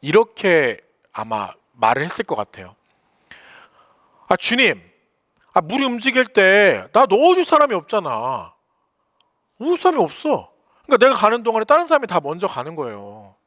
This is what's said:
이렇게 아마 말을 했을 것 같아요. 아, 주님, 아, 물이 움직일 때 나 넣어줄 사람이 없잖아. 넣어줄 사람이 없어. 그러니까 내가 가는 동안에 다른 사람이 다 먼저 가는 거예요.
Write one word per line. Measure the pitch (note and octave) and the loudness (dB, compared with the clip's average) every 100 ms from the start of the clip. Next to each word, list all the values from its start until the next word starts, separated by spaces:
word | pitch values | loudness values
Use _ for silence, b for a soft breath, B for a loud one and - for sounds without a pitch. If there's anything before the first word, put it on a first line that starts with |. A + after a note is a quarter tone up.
이렇게 | C#3 E3+ A3+ - G3 E3+ C3+ A2 _ _ _ | 2 2 2 -2 0 2 2 -4 _ _ _
아마 | - A2 A2 G2 - _ | -12 -8 -6 -8 -14 _
말을 | _ A2+ B2 | _ 0 0
했을 | D3+ - - | -2 -6 -6
것 | B2 | -6
같아요. | G#2 - F#2 _ _ _ _ _ _ b b b b b b b b b b | -8 -12 -20 _ _ _ _ _ _ b b b b b b b b b b
아, | F#3 | -4
주님, | - A#3+ A#3+ A#2+ E3+ _ _ _ _ _ _ | -2 0 0 0 _ _ _ _ _ _ _
아, | - | -4
물이 | D#3 A#3+ C#4 | -2 -4 -4
움직일 | A#3+ B3+ B3 B3 | -4 -2 0 0
때 | - F#3+ G3 G3+ A#2 F#2 | 2 4 6 4 2 0
나 | - B3+ | 0 2
넣어줄 | F#3+ D#4 F#4 F4+ | 4 4 2 2
사람이 | D4+ D4 G#3 | 2 2 -2
없잖아. | D3+ A3 E3+ A#2 A#2+ C3 F2 _ _ _ _ _ _ _ _ _ _ _ | -4 -4 -4 -6 -6 -8 -10 _ _ _ _ _ _ _ _ _ _ _
넣어줄 | B3+ F4 | -4 0
사람이 | F#4 D#4+ | 0 0
없어. | E3+ - D4+ A3+ - _ _ _ _ | -2 -2 -4 -4 -6 _ _ _ _
그러니까 | C4+ B3 | 2 4
내가 | C4+ | 4
가는 | G#3 A#3 | 2 0
동안에 | A#3 A3+ A3 | -2 -4 2
다른 | D4 F4 | 2 2
사람이 | D#4+ B3 | -2 0
다 | F3 | -4
먼저 | C#3+ E3 F#3 | -4 -6 -6
가는 | - C3 E3 | -6 -12 -10
거예요. | C3 G#2 G2+ G#2 G2+ F#2 | -10 -10 -16 -20 -20 _